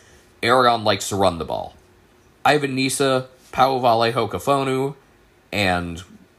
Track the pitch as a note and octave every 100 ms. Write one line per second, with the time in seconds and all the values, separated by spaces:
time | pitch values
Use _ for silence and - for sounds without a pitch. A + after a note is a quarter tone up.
0 | _ _ _ - A2 B2+ B2 A#2 G#2+ G2+
1 | - G2 F#2+ E2 D2+ A1 G1+ - _ _
2 | _ _ _ _ - D3 C#3 C3 C3 -
3 | C#3 C3 B2+ _ - - C3 C3 B2 A2+
4 | A#2 B2 G#2+ - - C#3 C3+ C3 C#3 D3
5 | _ _ _ _ - G2+ F#2+ F2 F2 E2
6 | - - _